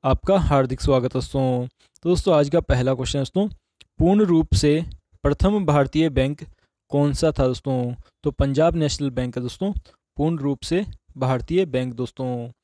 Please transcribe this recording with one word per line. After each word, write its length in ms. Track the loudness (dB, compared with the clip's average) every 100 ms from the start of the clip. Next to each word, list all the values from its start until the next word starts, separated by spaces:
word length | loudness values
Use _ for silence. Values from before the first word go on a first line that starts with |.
आपका 340 | 0 0 2 2
हार्दिक 420 | 4 2 0 -2
स्वागत 220 | 0 0 0
है 40 |
दोस्तों। 560 | -4 -4 -4 -2 -2 -6 _ _ _ -2
तो 40 |
दोस्तों 260 | 0 4 4
आज 140 | 4
का 100 | 0
पहला 320 | 0 0 0
क्वेश्चन 260 | -2 -2 -4
है 20 |
दोस्तों, 260 | -2 -2 -4 -6 _ _ _ _
पूर्ण 240 | 4 4
रूप 300 | 4 2 4
से 200 | 2 2 0 -2 -12 _ _
प्रथम 420 | -2 2 2 2 2
भारतीय 440 | 2 2 2 0
बैंक 340 | 2 -2 -4 -14 _ _ _ _
कौन 220 | 0 0
सा 180 | 2 0
था 160 | 2 0
दोस्तों? 460 | 0 -4 -4 -4 -8 -16 _
तो 80 | -8
पंजाब 440 | -2 0 2 2 2
नेशनल 340 | -2 -2 -4
बैंक 280 | -4 -6 -6
है 40 |
दोस्तों, 300 | -8 -6 -6 -6 -10 _ _ -4
पूर्ण 200 | -2 0
रूप 260 | -2 -4
से 220 | -2 -2 -4 -10 _ -6
भारतीय 480 | -2 -2 -2 -2 0
बैंक 260 | -2 -4
दोस्तों। 340 | -6 -8 -6 -6 -6 -10 -16